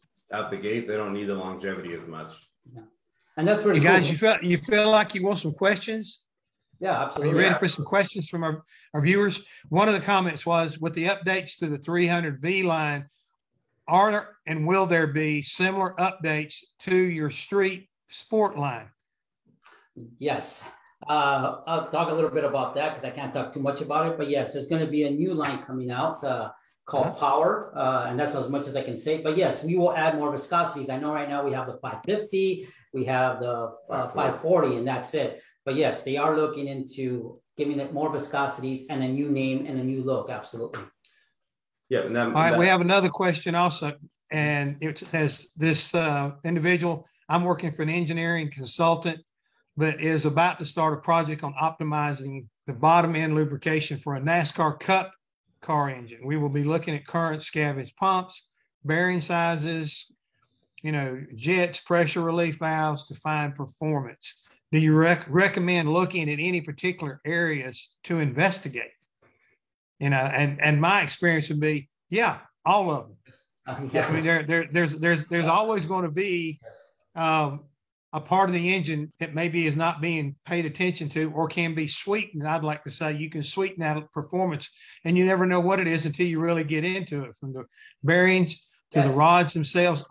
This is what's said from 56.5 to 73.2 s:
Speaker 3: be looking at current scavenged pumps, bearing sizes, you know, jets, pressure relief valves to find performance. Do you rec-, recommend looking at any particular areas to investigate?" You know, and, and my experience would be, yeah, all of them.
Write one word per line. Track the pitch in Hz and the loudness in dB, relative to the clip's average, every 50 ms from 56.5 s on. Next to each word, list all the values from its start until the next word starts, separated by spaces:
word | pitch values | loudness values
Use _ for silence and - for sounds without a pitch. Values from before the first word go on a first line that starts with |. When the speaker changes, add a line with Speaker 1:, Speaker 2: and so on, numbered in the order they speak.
Speaker 3:
be | 139 147 143 | 0 0 0
looking | 147 160 165 165 180 156 | 0 0 -2 -2 -2 -6
at | 143 143 | -6 -6
current | - - 170 165 165 151 156 | -4 -4 -2 -2 -2 -2 -4
scavenged | 156 - - 156 151 147 143 135 127 110 - - | -8 -8 -4 -2 -2 0 -2 -4 -8 -10 -6 -2
pumps, | 190 190 190 185 180 185 - - - _ _ _ _ _ _ _ - | 0 2 2 0 -2 -4 -10 -18 -20 _ _ _ _ _ _ _ -4
bearing | 143 156 165 180 180 180 180 | -2 0 2 2 2 0 0
sizes, | 147 - 175 170 170 170 170 156 151 165 165 160 156 151 - - - - _ _ _ _ _ _ _ _ _ _ _ _ _ - | -2 -2 0 0 2 2 0 0 -2 -4 -4 -4 -4 -6 -8 -10 -12 -14 _ _ _ _ _ _ _ _ _ _ _ _ _ -10
you | - 156 156 | -6 -4 -2
know, | 147 139 131 127 131 147 - - | -2 -2 -4 -6 -8 -10 -14 -14
jets, | 110 117 151 185 185 175 175 175 - | -6 0 0 2 4 2 2 0 -4
pressure | - - 175 170 170 151 - 185 | -2 2 4 4 4 4 2 0
relief | 170 165 165 170 170 165 151 - | 0 0 2 2 0 0 -2 -2
valves | 165 160 156 156 156 156 147 143 - - | -2 -2 0 0 0 0 0 -2 -6 -12
to | 135 | -14
find | - - 156 156 151 147 147 139 | -10 -6 -4 -2 -2 -2 -2 -4
performance. | 139 139 135 - - 156 156 151 143 131 117 - _ - - - _ _ _ _ _ _ - | -6 -10 -10 -8 -6 -4 -2 -2 -2 -4 -6 -12 _ -14 -16 -16 _ _ _ _ _ _ 0
Do | - 156 | 2 4
you | 156 156 156 | 6 6 8
rec-, | 156 160 170 175 165 - - | 8 8 6 6 2 0 0
recommend | 139 175 196 196 190 196 180 180 180 175 160 151 156 | 4 4 4 4 4 2 0 2 2 2 2 2 2
looking | 175 185 180 185 180 160 151 | 2 2 2 0 -2 -2 -2
at | 147 147 | -2 -2
any | 160 180 180 175 | -2 -2 -2 -2
particular | 156 165 143 - - 180 175 180 165 143 127 139 - | -4 -6 -10 -4 -4 -4 -4 -2 -6 -8 -8 -8 -6
areas | 147 165 170 175 165 156 139 127 127 120 - - - _ _ - | -4 -2 0 0 0 0 -2 -4 -8 -10 -12 -16 -18 _ _ -6
to | - 175 165 | -4 0 0
investigate?" | 151 143 120 127 170 190 185 - - 143 123 120 113 - _ _ _ _ _ _ _ _ _ _ _ _ _ _ _ _ _ _ _ _ _ - | 0 0 2 4 2 2 2 0 -6 -10 -10 -10 -10 -12 _ _ _ _ _ _ _ _ _ _ _ _ _ _ _ _ _ _ _ _ _ -4
You | 143 139 | 0 2
know, | 143 135 | 2 2
and, | 131 139 139 127 147 143 139 143 | 2 0 2 2 0 0 0 0
and | 147 151 151 147 | 2 2 4 4
my | 156 170 196 202 | 4 4 4 2
experience | 170 147 - - - 170 165 156 151 - | 2 -2 -4 0 0 2 2 2 0 -2
would | 160 147 | -2 -2
be, | 147 156 156 147 139 _ _ _ _ - | 0 0 -2 -2 -6 _ _ _ _ -6
yeah, | 170 208 240 202 131 101 - - _ _ - | -2 0 0 0 -2 -4 -10 -20 _ _ 0
all | 160 190 208 196 175 | 2 2 2 2 0
of | 151 143 - - | -2 -4 -4 -8
them. | - _ | -18 _